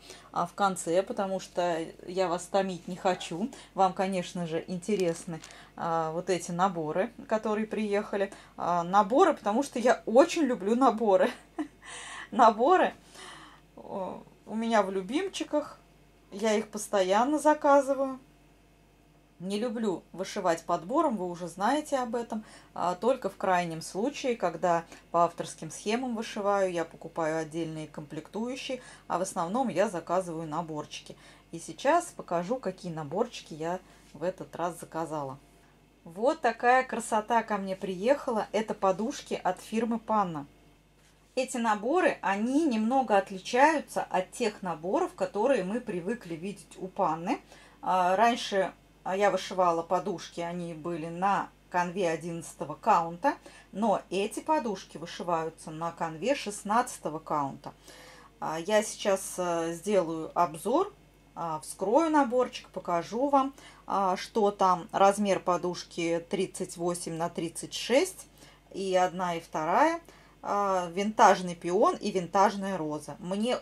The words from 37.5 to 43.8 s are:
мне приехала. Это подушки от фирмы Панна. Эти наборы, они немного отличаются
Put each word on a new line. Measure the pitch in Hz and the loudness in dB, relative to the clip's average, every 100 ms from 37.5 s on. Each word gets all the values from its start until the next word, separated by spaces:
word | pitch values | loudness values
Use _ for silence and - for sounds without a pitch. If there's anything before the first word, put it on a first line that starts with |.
| 202 | -4
мне | 196 185 | -4 -6
приехала. | 190 180 208 285 - 226 - | -6 -2 2 2 2 -2 -2
Это | 202 220 | -2 -2
подушки | 214 196 180 220 285 - - | 0 0 0 -2 -6 -8 -4
от | - 185 | -4 -4
фирмы | - 220 226 226 | -4 -4 -2 -4
Панна. | - 220 190 156 143 - _ _ _ _ _ _ _ - | 0 0 0 -4 -10 -18 _ _ _ _ _ _ _ -4
Эти | 254 247 | -4 -2
наборы, | 226 208 214 339 339 - | 0 0 2 2 2 2
они | 180 196 220 277 330 | 0 0 2 2 2
немного | 220 220 269 247 202 | 2 2 2 4 2
отличаются | 190 190 - 247 294 311 | 2 -6 -2 4 6 4